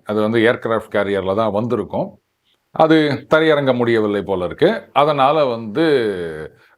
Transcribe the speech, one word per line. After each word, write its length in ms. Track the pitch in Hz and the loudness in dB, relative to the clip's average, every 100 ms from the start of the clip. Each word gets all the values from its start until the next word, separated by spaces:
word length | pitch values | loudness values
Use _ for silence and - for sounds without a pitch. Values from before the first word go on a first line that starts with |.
அது 160 | - 107 | -4 -2
வந்து 180 | 107 117 | 0 2
ஏர்கிராஃப்ட் 540 | 113 123 117 110 - | 2 2 -2 -4 -2
கேரியர்ல 420 | 104 98 98 92 | -2 -2 -2 -2
தான் 180 | 101 110 | -2 -2
வந்திருக்கும். 680 | 101 117 113 90 127 196 - _ _ _ _ _ | -2 -2 -4 -4 -6 -8 -10 _ _ _ _ _
அது 560 | - 160 160 147 131 - | 0 4 4 2 -2 0
தரையிறங்க 400 | 156 160 147 135 | 2 4 2 2
முடியவில்லை 480 | 120 117 113 107 101 | 0 0 0 0 -2
போல 220 | 92 92 | -4 -4
இருக்கு. 440 | 87 - 170 226 - | -4 0 0 0 -4
அதனால 520 | - 147 143 131 156 | 0 0 2 2 2
வந்து, 400 | 135 117 110 120 165 135 110 92 82 78 78 _ _ | 0 -4 -6 -2 0 0 0 -4 -6 -10 -14 _ _